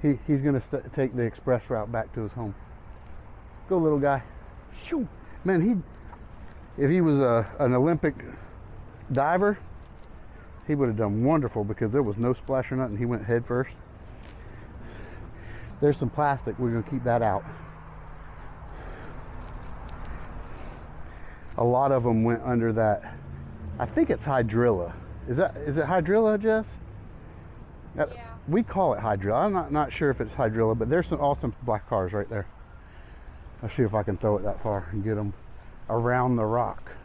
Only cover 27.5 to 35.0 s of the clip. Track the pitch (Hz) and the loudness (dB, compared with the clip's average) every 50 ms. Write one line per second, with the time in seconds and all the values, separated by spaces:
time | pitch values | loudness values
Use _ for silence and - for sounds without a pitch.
27.5 | - - - - - - - - - - 156 143 - 240 233 226 226 - - - | -16 -16 -16 -16 -16 -16 -16 -12 -2 -2 -2 -2 -2 -12 -14 -14 -14 -12 -4 2
28.5 | 151 214 226 - - 196 190 151 120 - 107 113 104 98 95 101 107 131 175 208 | 2 2 2 2 2 4 4 4 4 2 2 0 0 2 2 2 2 4 2 2
29.5 | 196 185 160 143 143 151 147 131 - - 160 143 131 - 131 110 - - 127 110 | 2 0 0 0 0 0 0 0 0 2 2 2 2 2 -2 -4 0 0 0 2
30.5 | 110 113 113 110 110 117 113 113 143 175 170 - 170 139 143 143 143 - - 147 | 4 4 4 4 4 2 2 4 4 2 2 2 0 2 2 2 2 2 0 -4
31.5 | - - 123 120 110 104 - - 120 104 92 90 101 104 101 101 113 101 98 - | -4 -4 -2 0 0 0 0 0 0 2 2 2 0 -2 -2 -2 -4 -6 -6 -6
32.5 | - - - - - - - - - - - - - - - - - - - - | -10 -16 -18 -18 -18 -18 -18 -18 -18 -16 -16 -16 -16 -16 -16 -16 -16 -16 -16 -16
33.5 | - - - 107 - - 127 107 101 107 101 107 98 90 - 107 104 101 101 101 | -14 -8 -8 -6 2 2 2 4 4 2 0 0 -2 0 2 2 2 2 2 0
34.5 | 95 - - 113 104 98 85 80 95 104 | -2 -2 -2 -2 -2 -2 -2 -4 -4 -2